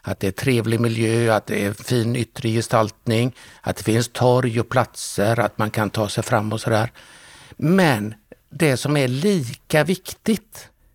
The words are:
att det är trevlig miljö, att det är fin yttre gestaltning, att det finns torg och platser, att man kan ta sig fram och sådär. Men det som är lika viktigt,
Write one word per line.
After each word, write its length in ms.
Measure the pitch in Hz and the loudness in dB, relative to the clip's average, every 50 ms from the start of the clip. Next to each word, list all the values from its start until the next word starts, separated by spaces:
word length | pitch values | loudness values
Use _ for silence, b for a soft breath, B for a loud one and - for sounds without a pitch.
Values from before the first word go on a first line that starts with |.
att 180 | B - 95 - | B -8 -6 -4
det 80 | - 98 | -2 -4
är 40 | |
trevlig 480 | 95 - - 135 127 117 110 113 113 113 | -4 -2 0 0 2 2 2 0 0 2
miljö, 560 | 117 117 113 113 113 110 113 117 120 113 110 | 0 0 0 0 0 2 2 2 2 2 2
att 120 | 104 - - | 2 0 -2
det 180 | 104 104 101 | -4 -2 -2
är 80 | 101 101 | -2 -4
fin 420 | - - - 127 123 113 113 120 | -6 -4 -2 0 0 2 0 0
yttre 340 | 131 113 - _ - - 117 | -2 -4 -6 _ -6 -4 -2
gestaltning, 840 | 110 117 110 - - 117 110 104 - _ _ - 113 110 120 131 B B B B B B | 0 0 0 0 2 2 2 0 -2 _ _ -2 0 0 0 0 B B B B B B
att 140 | B - - | B -6 -6
det 80 | - - | -4 -2
finns 260 | - 107 113 120 113 - | 0 0 0 0 -2 -2
torg 460 | - 127 127 123 127 127 123 110 120 | 0 2 4 4 4 2 0 -2 -2
och 100 | 110 - | -4 0
platser, 720 | - 127 120 - - - - - - - 101 104 117 117 | 0 0 0 0 -4 -10 -12 -8 -4 -2 0 0 2 0
att 180 | 107 101 - - | 0 -2 -2 -2
man 120 | 110 107 | -4 -2
kan 200 | - - 107 101 | -2 -2 -2 -2
ta 200 | - - 110 104 | -2 -2 -4 -2
sig 140 | - - 110 | -2 -4 -2
fram 300 | - - 113 104 107 110 | 0 0 -2 0 -2 -4
och 80 | 110 | -6
sådär. 300 | - - 113 104 110 120 B B B B B B B B B B B B B - | -2 -2 0 0 0 -2 B B B B B B B B B B B B B -4
Men 560 | - 151 180 190 185 160 131 107 104 107 110 - _ _ - - _ _ | 0 2 4 4 4 4 2 0 -2 -6 -10 -12 _ _ -20 -20 _ _
det 280 | - 143 170 156 131 117 | -4 0 0 2 2 0
som 200 | - 139 147 151 | 0 0 0 2
är 100 | 139 123 | 2 0
lika 760 | 123 135 151 208 202 180 135 113 - - _ _ - 156 151 | 0 0 0 0 0 0 0 -4 -8 -12 _ _ 0 2 2
viktigt, 840 | 156 185 - - - - - _ - 220 - - _ - - - - _ _ _ _ _ | 2 0 -2 -4 -10 -16 -6 _ -2 -2 -2 -2 _ -20 -20 -20 -20 _ _ _ _ _